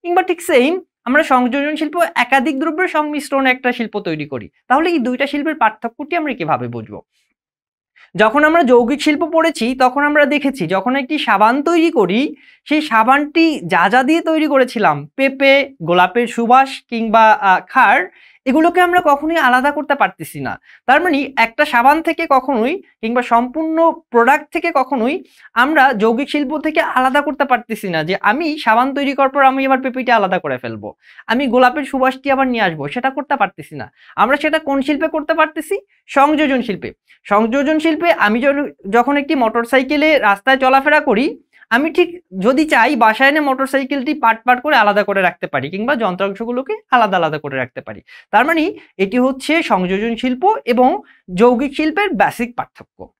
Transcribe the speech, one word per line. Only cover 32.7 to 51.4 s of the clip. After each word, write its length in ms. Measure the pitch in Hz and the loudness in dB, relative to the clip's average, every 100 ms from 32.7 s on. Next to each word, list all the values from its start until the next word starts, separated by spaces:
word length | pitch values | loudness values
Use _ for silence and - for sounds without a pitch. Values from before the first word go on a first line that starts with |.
| 156 143 | -2 -8
সেটা 220 | 247 254 | -4 -6
করতে 260 | 262 285 269 | -6 -6 -2
পারতেছি 400 | 196 - 151 147 | -2 -4 -18 -14
না। 160 | 104 _ _ - | -16 _ _ -2
আমরা 200 | 214 285 | 0 2
সেটা 220 | 311 311 | 0 -2
কোন 240 | 311 277 | -2 -4
শিল্পে 260 | 269 294 320 | -2 -2 -2
করতে 260 | 320 302 | -4 -4
পারতেছি? 440 | 330 311 320 294 392 _ _ _ | -2 -2 -2 -8 -8 _ _ _
সংযোজন 560 | 277 285 302 302 262 | 0 2 2 0 0
শিল্পে। 300 | 220 180 110 - _ _ | -4 -8 -10 -16 _ _
সংযোজন 540 | - 208 226 269 277 311 | -2 0 2 0 0 0
শিল্পে 340 | 320 311 349 | 0 0 0
আমি 280 | 330 208 233 | 2 2 2
য-, 320 | 277 285 277 - 196 | 0 0 -4 -10 -2
যখন 260 | 226 240 285 | 0 2 0
একটি 180 | 277 | 0
মোটরসাইকেলে 840 | 311 226 233 233 262 262 302 311 294 | 0 0 -2 0 0 0 0 2 4
রাস্তায় 380 | 208 196 - 262 | 2 0 0 2
চলাফেরা 440 | 262 269 285 302 | 2 2 4 2
করি, 380 | 294 196 294 480 _ _ _ | 2 0 -2 -6 _ _ _
আমি 200 | 233 311 | -2 0
ঠিক 300 | 294 349 349 _ 190 | 0 -2 -2 _ -2
যদি 240 | 196 269 | 0 0
চাই 320 | 311 269 233 277 | 2 2 2 2
বাসায় 320 | 226 220 269 | 2 4 2
এনে 120 | 302 | 2
মোটরসাইকেলটি 720 | 294 262 269 269 269 277 254 | -2 -2 -2 -2 -2 -4 -4
পার্ট 260 | 302 233 226 | -2 0 0
পার্ট 180 | - 247 | 0 0
করে 140 | 294 277 | 2 2
আলাদা 260 | 208 202 | 2 2
করে 200 | 202 196 | 0 0
রাখতে 240 | 180 175 180 | 0 -2 -6
পারি 240 | 139 139 | -4 -4
কিংবা 260 | 190 226 285 | -6 -4 -2
যন্ত্রাংশগুলোকে 800 | 214 180 196 196 226 247 269 440 _ | -2 -2 -6 -6 -8 -8 -6 -10 _
আলাদা 260 | 247 214 185 | 0 2 0
আলাদা 220 | 160 151 | -2 -4
করে 180 | 139 131 | -8 -8
রাখতে 240 | 123 - | -8 -10
পারি। 200 | - 107 _ - _ | -16 -18 _ -20 _
তার 160 | 208 269 | 0 2
মানে 280 | 330 320 415 _ - | 0 -2 -6 _ -6
এটি 220 | 196 247 | -2 0
হচ্ছে 440 | 254 262 - 320 | 0 -2 -2 -2
সংযোজন 540 | 330 196 180 190 226 226 | 0 -2 -2 -4 -4 -4
শিল্প 380 | 254 254 381 440 | -4 -2 0 -2
এবং 380 | 226 233 254 392 - _ - | -2 2 2 0 -8 _ -10
যৌগিক 420 | 180 | 2